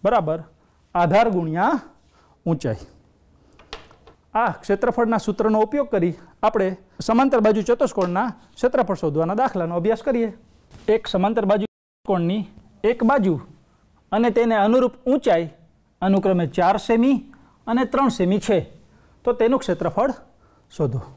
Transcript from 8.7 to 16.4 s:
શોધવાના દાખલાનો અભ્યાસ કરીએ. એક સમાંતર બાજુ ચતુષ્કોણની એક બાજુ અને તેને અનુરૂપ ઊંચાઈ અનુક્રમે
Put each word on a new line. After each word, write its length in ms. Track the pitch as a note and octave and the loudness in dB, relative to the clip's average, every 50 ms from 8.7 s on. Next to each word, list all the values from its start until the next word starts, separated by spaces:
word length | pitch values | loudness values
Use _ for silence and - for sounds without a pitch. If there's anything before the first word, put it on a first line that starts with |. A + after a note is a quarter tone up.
| B3+ C#4 A#3 F3+ G3 D#3 | 0 0 0 0 -2 -4
શોધવાના 360 | - D#3+ C#3+ D3+ E3 E3 G3 G#3+ | -4 -4 -2 0 -2 -2 0 -2
દાખલાનો 340 | C4 B3+ - F#3+ E3+ E3+ E3+ | -2 -2 -2 -4 -4 -4 -4
અભ્યાસ 280 | F3 E3+ G#3 A3+ A3 - D4 | -2 0 -2 -2 -2 -2 -2
કરીએ. 220 | B3+ A#3+ A#3 A3 G3 - - _ _ _ _ _ - - - - | -2 -2 -2 -4 -6 -12 -20 _ _ _ _ _ -20 -12 -2 0
એક 200 | G#3+ A3+ - - | 0 0 0 -2
સમાંતર 380 | - F#3+ F3+ G3+ A3+ A#3 G#3+ | -2 -2 0 0 0 0 0
બાજુ 200 | F#3+ G#3 G#3+ G3 | 2 0 0 0
ચતુષ્કોણની 760 | - _ _ _ _ _ _ _ - G3+ F3+ E3+ E3 F#3 G#3+ F#3+ - - - - - _ _ - | -6 _ _ _ _ _ _ _ -2 -2 0 0 -2 -2 -4 -6 -8 -14 -20 -20 -20 _ _ -2
એક 160 | G#3 B3 A#3+ A#3+ A3 | -2 0 2 2 2
બાજુ 240 | C#4 C#4+ G3+ F#3+ E3 C3+ - - - _ _ _ _ _ _ _ _ _ _ _ | 2 2 2 0 0 -2 -4 -14 -20 _ _ _ _ _ _ _ _ _ _ _
અને 200 | - G#3 A#3 A#3+ | -2 0 0 2
તેને 240 | A3 A#3 A#3 A#3 A3+ G#3+ | 2 2 2 2 2 2
અનુરૂપ 380 | G3 G#3+ A#3 C4 B3+ B3 - - - B3+ | 2 4 4 2 2 0 -2 -4 -2 0
ઊંચાઈ 400 | C4 D4+ - B3+ F#3 E3 E3+ D#3 - - - _ _ _ _ _ _ _ | 0 0 2 2 2 2 0 -4 -10 -18 -20 _ _ _ _ _ _ _
અનુક્રમે 440 | - F#3 G3 G3 F#3 G3 F#3+ F3+ | 0 2 2 2 2 2 0 2